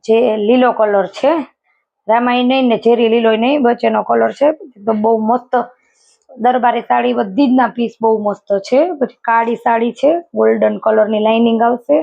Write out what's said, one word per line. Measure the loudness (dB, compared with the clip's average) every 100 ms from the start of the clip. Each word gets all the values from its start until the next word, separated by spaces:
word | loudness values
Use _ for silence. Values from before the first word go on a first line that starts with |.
| 0
જે | 0 2 0 0
લીલો | 2 2 2
કલર | 2 2 -2 -2
છે, | -2 -2 -6 _ _ _ _ _ -2
રામાય | 0 2 0 0
નહીં | 2 0
ને | 0
ઝેરી | 2 2 2
લીલોય | 2 2 2
નહીં, | 0 0
વચ્ચેનો | 0 0 -2 -2 -2
કલર | 0 0 0
છે. | -2 -2 -12 -10
એકદમ | -4 -2
બહુ | 0 0 0
મસ્ત | -2 -2 -4 -4 _ _ _ _ _ _ -4
દરબારી | -2 0 0 -2 -2
સાડી, | -2 0 -2
બધી | -4 0 2
જ | 2
ના | 0 -2
પીસ | -6 -2
બહુ | -2 0 -2
મસ્ત | -8 _ -4 0
છે. | 0 0 -2
પછી | -6 _ -2
કાળી | -2 0 -4
સાડી | -2 0 -2 -2
છે, | -2 -2 -6 -2
ગોલ્ડન | 0 2 0 -2
કલરની | -2 0 0 0 0
લાઇનિંગ | 2 2 2 0
આવશે. | -2 -2 -2